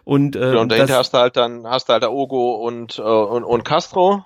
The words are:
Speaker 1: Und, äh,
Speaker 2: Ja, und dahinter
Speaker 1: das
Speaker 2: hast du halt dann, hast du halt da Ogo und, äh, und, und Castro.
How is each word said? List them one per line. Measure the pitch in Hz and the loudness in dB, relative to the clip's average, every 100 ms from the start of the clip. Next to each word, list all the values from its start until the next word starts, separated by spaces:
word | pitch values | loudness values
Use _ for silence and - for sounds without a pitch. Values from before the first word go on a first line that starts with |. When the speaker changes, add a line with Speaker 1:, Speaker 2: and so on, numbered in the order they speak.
Speaker 1:
Und, | - 139 143 107 | -2 2 2 0
äh, | 127 | 0
Speaker 2:
Ja, | 120 | 2
und | 113 | 2
dahinter | 113 135 | 2 4
Speaker 1:
das | 131 | 2
Speaker 2:
hast | 127 | 2
du | 131 | 2
halt | 123 127 | 2 2
dann, | 120 120 113 | -2 -4 -6
hast | 127 - | -4 0
du | |
halt | 113 | 0
da | 117 | 0
Ogo | 135 131 131 123 110 | -4 -4 -2 -2 -2
und, | 117 120 117 - | -6 -8 -12 -8
äh, | |
und, | 110 110 104 120 110 | 0 2 2 -2 -2
und | 117 | -2
Castro. | - 156 - 190 185 202 | 0 -2 -2 0 2 2